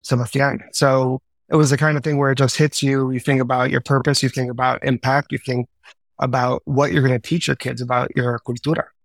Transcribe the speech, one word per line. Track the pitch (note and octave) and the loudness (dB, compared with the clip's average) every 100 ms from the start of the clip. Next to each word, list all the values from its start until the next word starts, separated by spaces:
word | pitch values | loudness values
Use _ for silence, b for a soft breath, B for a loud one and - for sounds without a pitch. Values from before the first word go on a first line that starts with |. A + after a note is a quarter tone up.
Sebastian. | - B2 A#2 C#3 C#3 - - | -2 -2 0 0 0 -2 -8
So | - C#3 C3 B2+ C3 _ _ _ | 0 2 4 2 -2 _ _ _
it | |
was | D#3 D3 | 2 4
the | C#3 | 2
kind | D3+ D3 | 2 0
of | |
thing | D#3 C#3+ | -2 0
where | C#3 | 0
it | C3 | 2
just | C3 - | 0 2
hits | D3+ - | 0 2
you. | C#3 C3+ C3 | 0 0 0
You | B2+ | -2
think | - C3+ | 0 0
about | B2 B2+ C3 | 2 0 0
your | C3+ | -2
purpose, | - C3+ D3 C#3 | 0 2 2 2
you | C3 | 0
think | C3 B2 | -2 -6
about | B2 B2+ B2+ | -2 -2 0
impact, | C#3 B2 C3 C#3 - | -2 0 0 0 -2
you | C3+ | -8
think | - B2 B2 _ B - _ - | -4 -4 -6 _ B -20 _ -6
about | C3 B2+ B2 B2+ | -2 0 0 -2
what | - C3+ D3 | -2 0 2
you're | E3+ | 2
gonna | C3 B2 | 2 0
teach | - E3 - | -2 -4 -2
your | |
kids | C3 B2+ B2 | -4 -6 -8
about | B2 B2 B2+ - | -2 -2 0 -2
your | B2 A#2+ | -2 -4
cultura. | - A#2+ D3 E3 - _ | -8 -6 -2 -2 -4 _